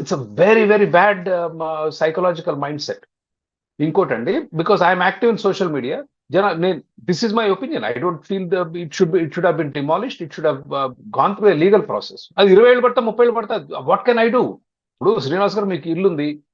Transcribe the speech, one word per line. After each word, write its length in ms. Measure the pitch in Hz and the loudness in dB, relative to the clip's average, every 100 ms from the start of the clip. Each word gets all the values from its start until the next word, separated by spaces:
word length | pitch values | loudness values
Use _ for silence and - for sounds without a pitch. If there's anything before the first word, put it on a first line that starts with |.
it's 120 | 151 | -6
a 100 | 160 107 107 | -8 -6 0
very, 220 | 190 226 208 | 4 4 4
very 160 | 208 185 | 4 4
bad, 300 | 170 208 190 180 | 4 4 0 -4
um, 260 | 180 170 | -4 -4
uh, 360 | 160 160 156 156 147 | -6 -8 -4 -6 -2
psychological 600 | 160 180 180 165 156 143 | -2 0 -2 -2 -6 -6
mindset. 380 | 143 147 - - _ _ _ _ _ _ _ - | -6 -8 -10 -12 _ _ _ _ _ _ _ -4
ఇంకోటండి, 520 | 156 180 180 117 127 | 0 0 0 -2 -2
because 480 | 269 269 165 170 196 | -4 -4 -4 0 2
I 160 | 180 180 | 4 2
am 60 | 185 | 0
active 200 | - 233 202 | 0 0 0
in 40 | 196 | -2
social 220 | 185 180 143 | -2 -2 -4
media, 280 | 123 220 285 _ _ | -6 -8 -10 _ _
జన-, 280 | 165 190 165 | 0 0 0
నేను, 220 | 185 165 - _ - | -2 -2 -8 _ -4
this 120 | 180 226 | -2 -2
is 60 | |
my 140 | 226 214 185 | 0 0 -2
opinion. 280 | 269 277 | -4 -6
I 100 | 107 120 | -6 -4
don't 160 | 175 156 - | -4 -6 -8
feel 140 | 196 180 | -8 -4
the, 100 | 180 165 175 | -4 -4 -8
it 60 | 165 | -10
should 180 | - 175 | 0 0
be, 80 | 180 | 2
it 80 | 156 | -2
should 140 | 175 175 | 0 0
have 60 | 160 | 0
been 160 | 151 147 | -4 -4
demolished. 400 | 143 175 254 - | -2 -2 -4 -10
It 100 | 160 | -14
should 140 | - 156 | -4 -4
have, 80 | 139 | -4
uh, 300 | 139 139 135 120 107 120 | -6 -6 -6 -8 -6 -2
gone 160 | 170 202 | 0 2
through 160 | 208 | 2
a 40 | 151 | 4
legal 160 | 185 208 | 4 2
process. 400 | 208 104 - - - - | 2 -6 -8 -16 -8 2
అది 140 | 202 | 6
ఇరవై 180 | 185 247 | 8 8
ఏళ్ళు 120 | 247 | 6
పడతా, 200 | 240 247 | 2 0
ముప్పై 220 | 226 214 | -2 2
ఏళ్ళు 120 | 240 214 | 0 0
పడతా, 200 | - 214 143 143 135 | -4 -8 -8 -8 -2
what 120 | 190 240 | 0 2
can 100 | 226 | 2
I 100 | 233 | 2
do? 160 | 247 | 2
ఇప్పుడు 760 | 127 90 _ _ _ _ 160 220 | 0 -6 _ _ _ _ 0 0
శ్రీనివాస్ 360 | 131 180 202 208 | -2 0 0 0
గారు 100 | 196 | -4
మీకు 220 | 170 165 | -4 -4
ఇల్లు 200 | 165 190 | 0 0
ఉంది, 320 | 151 147 147 _ | 0 -4 -6 _